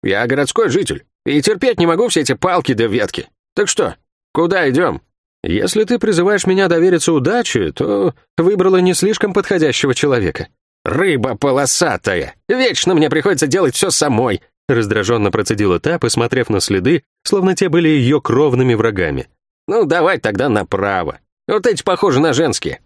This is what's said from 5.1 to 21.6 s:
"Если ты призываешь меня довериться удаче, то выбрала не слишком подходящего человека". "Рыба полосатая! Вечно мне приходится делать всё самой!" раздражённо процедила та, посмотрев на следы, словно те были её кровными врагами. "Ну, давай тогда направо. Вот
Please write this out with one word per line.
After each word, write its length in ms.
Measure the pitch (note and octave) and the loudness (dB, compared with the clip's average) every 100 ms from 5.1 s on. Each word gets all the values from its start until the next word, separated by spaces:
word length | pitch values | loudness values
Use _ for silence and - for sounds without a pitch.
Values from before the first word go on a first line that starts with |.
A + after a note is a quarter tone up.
| _ _ _ | _ _ _
"Если 400 | - F2+ - G#3+ | -4 -2 0 0
ты 160 | G#3+ A#3+ | 0 0
призываешь 480 | A3 F3 F3+ G#3 - | 0 0 2 0 0
меня 220 | F#3+ F#3+ | 0 2
довериться 420 | E3+ F3+ F3 D#3 | 2 2 2 2
удаче, 640 | D#3+ B2+ A3+ A#3 - E2+ | 0 0 -2 -2 -2 -2
то 400 | - D#3+ G3+ F#3+ - _ - | -2 -2 0 0 -2 _ -2
выбрала 400 | E3+ G3+ F#3 F#3 | 0 2 2 4
не 160 | F3+ | 2
слишком 400 | F3 F#3+ A3 - | 2 0 0 0
подходящего 600 | F#3+ F#3+ F#3+ D#3 B2 C#3+ | -2 0 2 2 0 -2
человека". 540 | B2 D3 B2 F#2 D2 - _ _ _ - | 0 0 0 0 -4 -12 _ _ _ -4
"Рыба 500 | C#3 F#3+ C#3+ A#2+ A2 | -2 0 0 -2 -2
полосатая! 1000 | C#3+ C3+ C#3+ - E3+ F#2+ - F2+ C#2 - _ | 0 0 0 0 -2 -2 -4 -4 -6 -12 _
Вечно 480 | B3 B3+ - - F3+ | 0 0 0 0 2
мне 140 | D3+ | 2
приходится 360 | D#3 F#3+ E3+ D3+ | 2 0 0 0
делать 300 | F3 E3+ - | 2 0 0
всё 140 | G3 | -2
самой!" 520 | - D3 A2+ B2 F#2+ _ _ - | 0 0 0 0 -2 _ _ -4
раздражённо 640 | B2 G#2+ G#2 G2+ A#2+ G#2 | -2 0 -2 0 0 0
процедила 500 | G2+ G2+ G#2+ G#2 F2 | -2 -2 0 0 0
та, 180 | - D#3+ | 0 -2
посмотрев 500 | A#2 - A#2 B2+ A#2+ | -2 -2 -2 -2 0
на 120 | G#2 | -2
следы, 420 | - G2 F#2+ E3 _ _ | 0 0 2 0 _ _
словно 340 | - G3+ F#3+ F#3 | -2 0 2 0
те 100 | F#3+ | 0
были 220 | E3 E3 | 2 2
её 320 | D3+ A#2+ D3 | 2 2 0
кровными 520 | - A#2+ D3+ B2 C3 | 0 2 2 2 2
врагами. 540 | A#2 A2+ G2+ E2+ C2+ - _ _ _ - | 2 0 0 -4 -4 -8 _ _ _ -4
"Ну, 160 | G#3+ | 0
давай 340 | F3 E3+ E3+ F3 | 2 2 2 0
тогда 300 | - G2 C#3+ | -2 -2 0
направо. 720 | G#2+ F#2+ G2 G2+ G2 E2+ - _ _ - | 0 0 -2 -2 -2 -4 -8 _ _ -4
Вот 220 | G#3 | -2